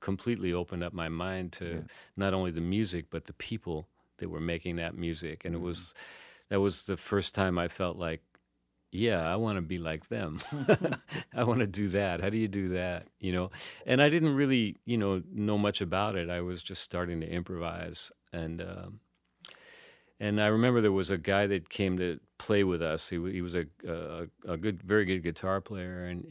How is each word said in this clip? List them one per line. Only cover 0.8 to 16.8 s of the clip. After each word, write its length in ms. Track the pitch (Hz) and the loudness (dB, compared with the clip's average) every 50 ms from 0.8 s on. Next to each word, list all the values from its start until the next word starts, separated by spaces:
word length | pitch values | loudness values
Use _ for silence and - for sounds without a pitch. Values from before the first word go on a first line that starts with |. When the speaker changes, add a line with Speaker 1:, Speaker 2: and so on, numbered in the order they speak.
Speaker 1:
up 100 | 87 87 | -4 -4
my 160 | - 87 82 80 | -4 -4 -4 -4
mind 440 | 82 82 87 95 95 92 92 87 | -2 -4 -4 -4 -4 -4 -6 -6
to 120 | - - 90 | -8 -8 -6
Speaker 2:
Yeah. 140 | 85 85 80 78 - - - - - _ | -6 -6 -6 -8 -10 -14 -20 -20 -10 _
Speaker 1:
not 180 | 95 98 98 92 | 0 2 2 2
only 160 | 95 92 - | 2 0 0
the 100 | 78 82 | 0 0
music, 460 | 85 87 98 107 110 90 90 85 - - | 0 2 2 2 2 0 -2 -4 -6 -6
but 180 | - 82 - | -8 -8 -8
the 60 | - - | -10 -12
people 540 | - - - 117 110 - 87 80 78 80 - _ _ _ _ _ - | -12 -8 -8 -8 -6 -4 -4 -6 -6 -6 -10 _ _ _ _ _ -10
that 100 | 92 90 | -8 -6
were 120 | 82 78 | -4 -2
making 340 | 82 85 85 85 - 90 85 | -2 -2 -2 -2 -2 -4 -4
that 200 | 85 82 82 - | -2 -4 -4 -4
music. 480 | - 85 85 82 78 82 78 78 - - | -2 -2 -2 -2 -2 -4 -8 -8 -6 -6
And 100 | 87 85 | -4 -4
Speaker 2:
Mm-hmm. 100 | 80 87 | -2 -2
Speaker 1:
it 20 | |
was, 280 | 87 85 92 90 - - - - - - - - - - - _ - | -4 -4 -4 -6 -8 -10 -14 -16 -18 -18 -18 -20 -20 -20 -20 _ 0
that 120 | 101 98 | 2 2
was 220 | 98 101 90 - - | 4 4 2 0 -2
the 120 | - 95 | -4 -4
first 360 | - - - 101 101 90 - - | -4 -2 0 2 2 2 2 2
time 220 | 104 95 92 90 | 2 4 4 4
I 120 | 87 87 87 | 2 2 0
felt 280 | - - 92 87 85 | 0 -2 -2 -2 -2
like, 240 | 90 87 82 80 80 - _ _ _ _ _ _ _ _ _ _ _ _ _ | -2 -2 -2 -2 -4 -8 _ _ _ _ _ _ _ _ _ _ _ _ _
"Yeah, 420 | - 95 113 117 101 85 80 82 | -2 2 2 4 4 4 2 2
I 40 | 90 | 2
wanna 260 | 107 113 110 104 92 | 2 2 2 0 0
be 160 | 85 78 92 87 | -2 -2 -4 -4
like 300 | 82 80 80 78 - - | -2 -2 -4 -4 -6 -6
them. 320 | 120 110 98 78 78 - - - | -6 -4 -4 -4 -6 -6 -8 -6
<laughs> 480 | 147 147 131 - - - 175 151 135 - | -6 0 4 6 6 6 4 2 -2 -4
Speaker 2:
<laughs> 340 | - - - 165 - - | -6 -8 -8 -8 -8 -4
Speaker 1:
I 120 | - 120 117 | 0 2 2
wanna 240 | 120 113 127 110 98 | 4 4 4 2 0
do 180 | 87 101 104 95 | 0 0 0 2
that. 300 | 90 101 101 92 87 85 | 2 2 2 2 0 0
How 100 | 95 101 | 0 0
do 60 | 107 | 2
you 120 | 110 110 101 | 0 0 0
do 220 | 95 101 95 90 | 0 -2 -2 0
that?" 360 | 90 90 90 90 87 - - - _ _ | 0 0 -2 -2 -4 -6 -8 -12 _ _
You 100 | 104 92 | -2 0
know? 200 | 92 90 90 92 - - - - - - - | 0 0 0 -2 -4 -10 -12 -12 -12 -6 0
And 160 | - 127 131 | 2 2 4
I 60 | 147 147 | 4 4
didn't 260 | 156 170 160 156 139 | 4 4 4 4 4
really, 420 | 135 143 131 135 120 110 101 - - _ | 4 2 4 4 2 2 0 -2 -6 _
you 140 | 117 120 113 | -2 0 2
know, 240 | 101 98 95 92 - 180 | 2 2 0 0 -2 -4
know 260 | 190 104 104 107 104 | -4 -2 0 2 2
much 240 | 104 101 104 104 - | 2 2 2 2 0
about 360 | 101 82 92 95 104 107 98 | -2 0 0 0 0 0 0
it. 120 | 90 85 85 | -2 -2 -2
I 120 | 87 87 | -2 -2
was 240 | 87 90 90 85 - | -4 -4 -6 -6 -8
just 180 | - 95 - | -8 -6 -6